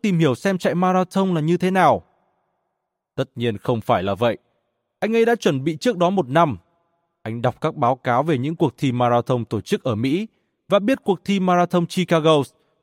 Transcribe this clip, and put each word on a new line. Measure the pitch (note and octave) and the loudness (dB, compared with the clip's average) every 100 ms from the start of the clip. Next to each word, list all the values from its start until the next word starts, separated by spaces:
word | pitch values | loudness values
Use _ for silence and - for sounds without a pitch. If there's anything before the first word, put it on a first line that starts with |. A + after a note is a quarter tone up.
tìm | A3 F3 | -2 2
hiểu | D#3+ A#2+ | 2 0
xem | G3 F#3 | -2 -2
chạy | G3+ D#3+ | -2 0
marathon | F#3 F#3 F#3 F#3+ F#3+ | 0 0 0 -2 0
là | E3+ | 0
như | D3+ F3 | 0 0
thế | F#3 | 0
nào." | F#3+ E3 G#2 - _ _ _ _ _ _ _ _ _ _ - | 2 2 2 -2 _ _ _ _ _ _ _ _ _ _ -8
Tất | C3 - | -8 -4
nhiên | A#2+ G2+ | -4 -4
không | - A#2+ | -4 -4
phải | G#2 A#2 | 0 0
là | F#2+ F#2+ | 0 -2
vậy. | A#2+ G#2+ _ _ _ _ _ _ | -2 -2 _ _ _ _ _ _
Anh | G#3 A3+ | -2 2
ấy | A3+ | 2
đã | A#3 | 2
chuẩn | G#3 C#3 | 0 -2
bị | C#3 D#3 | -2 -2
trước | B3 F3+ | -2 0
đó | F3 | 0
một | G3 B2+ | 0 0
năm. | D3 E3 F#2+ - _ _ _ _ _ | 0 0 -2 -12 _ _ _ _ _
Anh | A2 A#2 | -12 -4
đọc | B2 - | -4 -4
các | D#3 B2 | -6 -2
báo | A#2+ C3 | 0 0
cáo | - A#2+ | 0 0
về | D#3 C#3 | 0 -2
những | C3+ E3 | -2 -2
cuộc | D3+ - | -2 -2
thi | C#3 | -2
marathon | A#2+ B2 A#2+ - B2+ A2+ | 0 2 2 0 -2 -4
tổ | A2 | -6
chức | - G#3 | -4 -4
ở | - G#2+ | -2 -2
Mỹ | C3 D#3+ A3 _ _ _ - | -2 -2 -4 _ _ _ -2
và | G3+ | 0
biết | G3+ C4+ | 0 -2
cuộc | - F#3 - | -2 -2 -2
thi | G3 | 0
marathon | F#3 F3 F3 F3+ E3+ | 2 2 2 0 -2
Chicago | - F3 E3 D#3 D3+ B2+ _ _ _ | -2 0 2 4 2 0 _ _ _